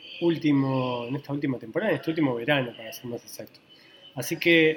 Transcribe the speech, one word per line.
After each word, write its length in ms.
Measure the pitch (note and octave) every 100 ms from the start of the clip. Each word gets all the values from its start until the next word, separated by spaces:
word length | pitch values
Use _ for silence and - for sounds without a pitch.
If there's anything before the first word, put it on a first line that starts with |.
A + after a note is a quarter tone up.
| - -
último, 840 | E3+ D3+ D3+ C#3 C3+ C3 B2+ B2 A#2+
en 80 |
esta 180 | C3+ -
última 240 | C#3+ C#3+ A#2+
temporada, 360 | A2 D#3 G#3+
en 60 | D3
este 120 | -
último 240 | E3 C#3+
verano, 380 | A#2 A#2+ C#3+ A#2+ A2+
para 160 | A2
ser 140 | - B2
más 160 | A#2
exacto. 380 | - - G#2+ - _ - - - - C3+
Así 220 | - D#3+
que, 320 | F3 E3 D#3+